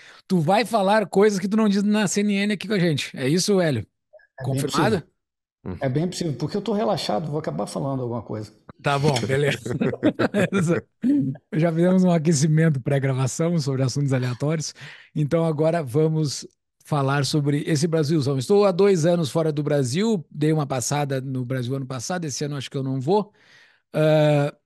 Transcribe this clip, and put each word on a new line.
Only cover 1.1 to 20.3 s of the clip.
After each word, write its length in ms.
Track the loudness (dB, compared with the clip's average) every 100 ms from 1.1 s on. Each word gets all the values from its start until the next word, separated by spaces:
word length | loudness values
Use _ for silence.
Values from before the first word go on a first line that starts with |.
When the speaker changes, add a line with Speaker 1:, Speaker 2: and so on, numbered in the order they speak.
| 4 4 2
Speaker 1:
que 80 | 0
tu 80 | 2
não 140 | 2
diz 140 | 2
na 240 | 2 2 2
C 140 | 0
N 120 | 0
N 200 | 0 0
aqui 140 | -2 -2
com 60 |
a 60 | 0
gente. 360 | 2 0 -4 -4
É 140 | 0
isso, 320 | 0 2 2
Hélio? 240 | 2 0 -4 _ _ _ _ -10
Speaker 2:
É 40 |
bem 100 | -6 -4
Speaker 1:
Confirmado? 400 | -2 0 0 0
Speaker 2:
possível. 180 | -4 _ _ _ _ _ -12 -6
É 80 | -2
bem 180 | 0 -2
possível, 280 | -4 -6
porque 240 | -4 -4 -4
eu 40 |
tô 120 | -4
relaxado, 580 | -2 -2 -2 -2 -4 -4
vou 80 | -6
acabar 260 | -6 -6 -6
falando 340 | -6 -4 -4
alguma 200 | -4 -6
coisa. 300 | -8 -10 -10 _ -20 -8
Speaker 1:
Tá 180 | -2 2
bom, 140 | 2 2 0
beleza. 340 | 0 0 -2 -6 -2 -2 0 -2 0 0 0 0
<laughs> 1040 | 0 0 0 -2 _ 0 0 0 -6 _ 0
Já 160 | 0
fizemos 320 | 2 4 4
um 80 | 4
aquecimento 680 | 4 2 2 2 4 4 2
pré-gravação 760 | 0 0 0 0 -2 -2 0 0
sobre 240 | -2 -2
assuntos 300 | -2 0 0
aleatórios. 640 | 0 -2 -4 -4 -4 -6 -12 -20 -20 -10 -4
Então 300 | 0 0 0
agora 360 | 0 0 0
vamos 640 | -2 0 2 0 -2 -4 -12 _ _ _
falar 400 | -4 -2 0 0
sobre 400 | 0 0 0 -2 0
esse 220 | 0 0
Brasilzão. 500 | 0 0 0 0 -2
Estou 280 | 2 4 4
há 80 |
dois 320 | 4 2 4 2
anos 260 | 2 0
fora 220 | 0 0
do 100 | -2
Brasil, 640 | 0 0 0 0 0 -2
dei 220 | -4